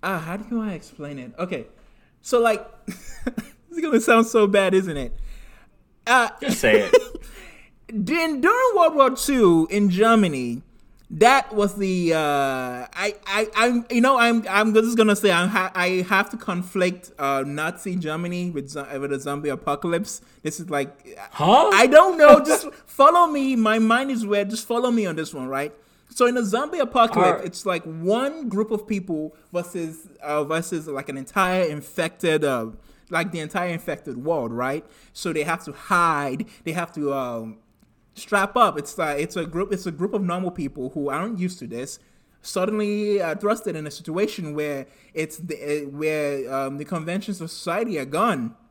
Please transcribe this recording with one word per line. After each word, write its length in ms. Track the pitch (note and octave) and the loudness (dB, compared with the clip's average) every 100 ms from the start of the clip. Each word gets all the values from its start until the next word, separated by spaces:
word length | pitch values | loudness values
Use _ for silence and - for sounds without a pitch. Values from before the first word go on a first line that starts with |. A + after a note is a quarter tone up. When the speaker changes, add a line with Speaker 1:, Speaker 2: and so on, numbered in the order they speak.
Speaker 1:
uh, 160 | E3+ F#3 | -4 -6
how 200 | D#3+ F#3+ | -6 -10
do 220 | G#3+ A#3 | -6 -6
I 120 | G#3+ | -6
explain 460 | E3+ - - D3 C#3+ | -8 -14 -16 -14 -12
it? 140 | B2 A#2+ | -14 -10
Okay, 300 | F3+ D#3+ G#2+ _ - _ _ _ | -6 -6 -10 _ -20 _ _ _
so, 180 | - A#3+ | 0 2
like, 260 | A#3 G#3+ - - | 2 0 -6 -18
<laughs> 80 | - | -16
this 120 | F3+ - - - - - - _ | -14 -14 -8 -8 -8 -14 -20 _
is 80 | E4+ | -6
gonna 180 | D#4 B3 | 0 2
sound 240 | A3+ A3+ A3+ | 6 4 6
so 220 | A#3 G#3 | 4 4
bad, 260 | G3+ F#3+ | 4 4
isn't 240 | F#3+ F#3 D3 | 2 0 -6
it? 180 | B2 - - - - - - _ _ _ - | -8 -8 -8 -12 -18 -20 -20 _ _ _ 2
Uh, 220 | B3+ A#3 - | 2 2 -2
Speaker 2:
Just 180 | C#4 - | -4 0
say 200 | A#2+ - | 4 4
it. 120 | F#3+ | 6
Speaker 1:
<laughs> 1080 | B3 - - - - - - - _ - A3+ | 4 4 -14 -16 -20 -20 -20 -20 _ -10 -6
During, 380 | F#3 E4 E4 C#4+ | -2 0 0 2
during 340 | D#4+ A#4+ B4+ G4+ | 2 4 4 4
World 200 | D#4+ D#4 | 4 6
War 140 | C4 | 2
Two 560 | C4 - C4+ G3+ E3 D#3+ | 2 0 4 6 6 4
in 200 | G3+ G3+ | 2 2
Germany, 760 | F3+ A3 A3+ F#3+ C#3 B2 A#2+ - _ - _ _ | 4 6 6 4 0 -6 -8 -10 _ -20 _ _
that 420 | D#3 A3+ C4+ B3+ | 4 6 6 2
was 220 | G#3+ G3+ F#3+ | 0 0 0
the, 380 | F#3+ F#3 E3+ | -2 0 0
uh, 40 | D#3+ | 0
I, 1000 | D3+ C#3+ C#3 C3 B2+ B2 B2 E3+ G3+ G3+ - | 0 0 0 -2 -6 -10 -12 -6 -6 -6 -4
I, 200 | G3+ G#3+ G#3+ | -2 -2 2
I'm, 300 | A#3+ A#3+ A#3 | 2 2 0
you 100 | A#3+ | 2
know, 160 | B3+ C4 | 4 6
I'm, 260 | A#3 A#3 G#3 | 4 2 2
I'm 240 | G3 G#3+ | 2 4
just 240 | A3 A3 A#3 | 4 2 4
gonna 180 | G#3+ G3+ | 4 4
say 160 | G3+ | 2
I'm 180 | E3+ F3+ | 2 2
ha-, 220 | G3+ F#3+ F#3 | 0 -2 -2
I 300 | F3+ F#3 F3+ | 0 0 0
have 200 | G3 G3+ | 0 0
to 60 | A3+ | -6
conflict, 760 | - F3 F3+ G3 F3+ F3+ - - | -6 -6 -4 -2 -2 -2 -14 -6
uh, 240 | C#3 C#3 C3+ | -2 -2 -4
Nazi 500 | D3 D#3 F3+ G3 F3+ | -6 -6 -6 -8 -6
Germany 540 | D#3 D#3 F3 F3 F3+ | -6 -6 -6 -6 -6
with 200 | D3+ C#3 | -6 -10
zo-, 300 | D3 C#3 C#3+ | -12 -10 -8
with 120 | C#3 | -6
a 60 | C#3 | -6
zombie 300 | C#3+ C#3+ D3 | -6 -6 -6
apocalypse. 720 | C3 - C#3+ F3 E3+ G#3 - _ _ | -6 -6 -4 -2 -4 -4 -12 _ _
This 180 | D#3 D#3 | -10 -10
is 100 | F3 | -6
like, 460 | D3 C#3 - - G2+ G#2 | -6 -6 -10 -20 -20 -18
Speaker 2:
Huh? 380 | - D3+ A#3+ F#4+ | -2 4 6 6
Speaker 1:
I 120 | G3+ B3+ | 6 8
don't 300 | D4 F#4+ E4+ | 8 8 8
know. 220 | D4 D4+ | 10 10
Speaker 2:
<laughs> 60 | D#4 | 8
Speaker 1:
Just 260 | - D4 - _ | 0 0 -14 _
follow 400 | - C#4 F4 E4+ | 6 6 8 4
me. 240 | D4 C4+ B3+ | 2 -2 0
My 220 | A3 A3 | 2 2
mind 300 | A3 A#3 C4+ | 2 2 0
is 140 | B3 G#3 | -4 -2
weird. 240 | G3+ G3 | -2 -2
Just 180 | A3 - | -6 -4
follow 220 | A#3 B3 | -2 0
me 160 | A#3 G3 | 0 -2
on 100 | D#3 | -4
this 180 | D#3 | -8
one, 140 | D3 B2+ | -8 -8
right? 240 | C3+ D3 - _ _ _ | -6 -6 -10 _ _ _
So 160 | - A#3+ | 0 0
in 100 | B3 | 2
a 60 | |
zombie 360 | A3 A3 D4+ F4 | -2 -2 -2 -2
apocalypse, 640 | C4 C4 A3+ - F#3 F3 | -2 2 2 4 2 2
Speaker 2:
Are 40 | E3+ | -4
Speaker 1:
it's 200 | - G3+ | -8 -6
like 180 | E3+ | -6
one 680 | E3 D#3+ E3+ A3 C4+ D#4+ C4 | -6 -6 -2 0 0 -6 -6
group 220 | F#3+ G#3+ | -4 -2
of 160 | G#3+ - | -4 -4
people 480 | G3+ F3+ D#3+ D3+ - _ | -6 -4 -8 -8 -12 _
versus, 560 | F3 F3 F#3 E3 D#3+ - - | -8 -6 -8 -10 -12 -20 -14
uh, 220 | D3 D3+ D3 | -4 -2 -2
versus, 420 | D#3+ E3+ E3+ D#3 | -4 -4 -6 -6
like, 220 | C3+ C3+ | -10 -8
an 80 | C3+ | -10
entire 460 | C3 - F#3 F#3 | -6 -2 0 2
infected, 800 | F3 D3+ C#3+ - E3 - F3 D#3 | 0 -2 -10 -4 -4 -2 0 2
uh, 240 | D3 B2+ A2+ A2 _ _ _ | 2 -2 -4 -12 _ _ _
like, 220 | E3+ E3+ | -4 -4
the 80 | E3+ | -6
entire 300 | - F#3+ F3+ | -6 -4 -4
infected 480 | E3 - D3 - A#2+ | -6 -8 -10 -10 -10
world, 280 | C#3+ E3 A#2 | -4 -2 -2
right? 320 | A#2 B2+ D3 - _ _ | -4 -4 -4 -10 _ _
So 200 | - F3+ | -10 -6
they 100 | D#3 | -4
have 200 | D3 E3 - | -2 -4 -8
to 60 | |
hide. 720 | C3 - F3+ E3+ D3+ C#3+ C3+ - - - | -16 -2 2 2 2 -2 -6 -8 -10 -8
They 60 | |
have 180 | D#3+ E3+ | -6 -8
to, 200 | - C#3+ | -6 -4
um, 440 | C#3 B2 A#2 A2+ A2 _ _ _ _ _ | -4 -4 -8 -10 -16 _ _ _ _ _
strap 420 | - - G#3 G3 B3 | -20 -4 -2 0 2
up. 220 | G#3+ D3+ | 2 2
It's, 220 | C#3+ - | -10 -6
uh, 160 | D#3+ C#3+ | -4 -2
it's 180 | E3 - | -6 -6
a 80 | E3 | -6
group. 260 | E3 G3 | -6 -4
It's 140 | F#3+ F#3+ | -4 -6
a 40 | |
group 220 | D3 F#3+ | -6 -4
of 80 | G#3+ | -2
normal 300 | F3+ F3 F#3 | -2 -2 -4
people 400 | F3 C#3 C#3+ C3 | -6 -8 -8 -8
who 180 | D#3 C#3+ | -6 -4
aren't 300 | C#3 G3+ G#3+ | -4 -4 -4
used 180 | F3+ F3+ | -6 -6
to 80 | A#2+ | -12
this. 300 | A#2 C3+ - _ _ _ _ | -10 -12 -14 _ _ _ _
Suddenly, 760 | - - F#3 G#3+ G#3 G#3 G#3 G3+ | -8 -4 -2 -2 -2 -2 -2 0
uh, 140 | E3+ | -2
thrusted 400 | D3+ G3+ A3 G#3+ | -2 -2 -2 -4
in 140 | D#3 D3+ | -8 -10
a 40 | |
situation 600 | - - E3 G#3+ G#3+ D#3+ | -12 -8 -4 -4 -4 -8
where 320 | D3 D3+ C#3+ C3 _ _ D#3+ | -6 -6 -6 -10 _ _ -8
it's 220 | D#3 D#3 | -8 -8
the, 180 | D#3+ D3 | -12 -10
uh, 340 | C#3+ D3+ C#3+ | -6 -6 -6
where, 640 | C#3+ D#3 D#3 D3 C#3 B2 | -6 -4 -2 -2 -4 -6
um, 240 | C3+ C3+ C#3+ | -4 -6 -8
the 80 | D3 | -8
conventions 560 | F3 D#3+ F#3 G3+ F#3 | -8 -6 -6 -6 -10
of 80 | E3 | -10
society 480 | - - F3 A3+ E3+ | -10 -6 -4 -4 -6
are 80 | C3+ | -4
gone 500 | D3+ A3+ E3 A2+ - _ | -2 0 -2 -6 -10 _